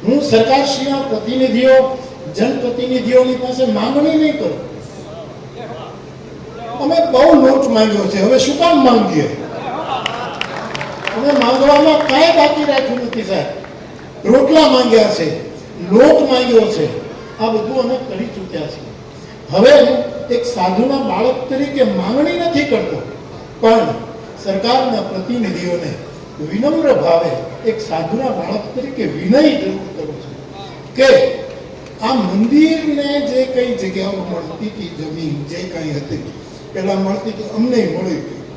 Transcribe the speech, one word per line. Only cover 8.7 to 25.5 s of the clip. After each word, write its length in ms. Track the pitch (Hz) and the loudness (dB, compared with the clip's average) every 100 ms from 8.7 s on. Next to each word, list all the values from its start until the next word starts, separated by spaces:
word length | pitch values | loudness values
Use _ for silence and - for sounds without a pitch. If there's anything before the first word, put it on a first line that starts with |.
| 320 | 6
માંગીએ? 520 | 254 233 190 165 127 - - - - - - 254 - 240 240 - - - - - - - - 220 | 6 4 4 0 -2 -4 -10 -10 -8 -8 -6 -6 -6 -6 -10 -10 -10 -10 -10 -10 -10 -10 -8 -2
અમે 160 | 277 | 0
માંગવામાં 760 | 269 254 262 277 294 320 302 - | 2 2 2 4 6 6 4 2
કાંઈ 300 | 269 330 330 | 4 4 6
બાકી 280 | 294 302 | 4 2
રાખ્યું 360 | 294 262 254 240 240 | 0 0 0 -4 -4
નથી, 160 | 233 | -6
સાહેબ. 240 | 190 180 143 - - - - - - - | -4 -4 -4 -8 -14 -16 -18 -18 -18 -8
રોટલા 440 | 202 254 277 311 285 | 4 4 6 6 6
માંગ્યા 400 | 254 240 226 208 | 6 4 4 4
છે, 180 | - 160 - - - - - 175 | 0 -2 -4 -10 -14 -16 -12 2
લોટ 400 | 208 294 320 277 | 6 8 6 4
માંગ્યો 360 | 254 247 226 208 | 2 4 4 4
છે, 140 | 165 147 117 - - - - | 0 -2 -4 -10 -14 -16 -4
આ 100 | 220 | -2
બધું 300 | 220 - 262 | -2 -2 -2
અમે 160 | 233 254 | 0 -2
કરી 300 | - 190 233 | -4 -8 -8
ચૂક્યા 400 | - 185 170 147 | -8 -10 -8 -8
છીએ. 260 | - - - - - - - - | -10 -14 -16 -18 -18 -18 -18 -4
હવે 220 | 165 240 294 | 4 8 8
હું 240 | - 254 - - - | 6 2 -2 -8 -4
એક 140 | 240 | -2
સાધુના 520 | - - 190 190 254 277 | -2 -2 0 2 0 0
બાળક 520 | 226 - 254 254 - | -2 0 0 0 -4
તરીકે 360 | 262 285 277 | -4 -2 0
માંગણી 540 | 233 190 185 262 330 349 | 0 0 -2 0 0 0
નથી 260 | 339 294 | 0 0
કરતો, 320 | 294 220 - - - - - - - - | 0 0 -2 -6 -8 -14 -16 -18 -18 0
પણ 260 | 226 226 - - - - - - | 4 4 2 -4 -10 -14 -16 -12
સરકારના 580 | 196 190 233 262 247 220 | -4 -2 2 2 2 -2
પ્રતિનિધિઓને 920 | 185 190 190 247 208 | -4 -6 -4 -2 -2